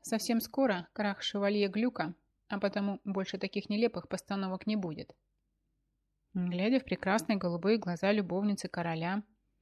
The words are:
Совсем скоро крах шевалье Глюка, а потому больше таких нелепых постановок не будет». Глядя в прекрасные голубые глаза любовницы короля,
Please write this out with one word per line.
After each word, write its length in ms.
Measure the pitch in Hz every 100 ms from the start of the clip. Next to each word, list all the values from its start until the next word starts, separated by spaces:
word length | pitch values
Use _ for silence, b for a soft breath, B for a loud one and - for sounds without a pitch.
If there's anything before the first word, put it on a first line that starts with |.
Совсем 400 | - 220 - 226
скоро 480 | 214 - 262 180 -
крах 300 | - 208 196
шевалье 480 | - 202 202 208 202
Глюка, 440 | 208 240 - 156 - _ _ -
а 100 | 202
потому 400 | 202 202 202 196 202
больше 320 | 190 190 190
таких 320 | 190 202 -
нелепых 400 | 208 233 180 -
постановок 580 | 190 - 196 190 185 214
не 80 | 214
будет». 400 | 180 151 - - _ _ _ _ _ _ _ _ _ _ _
Глядя 480 | 190 180 180 208 262
в 20 |
прекрасные 540 | - 175 185 214 - 196
голубые 400 | 180 170 190 220
глаза 340 | 185 170 196
любовницы 560 | 208 175 180 208 196 170
короля, 560 | - 170 160 170 202 - _ _ _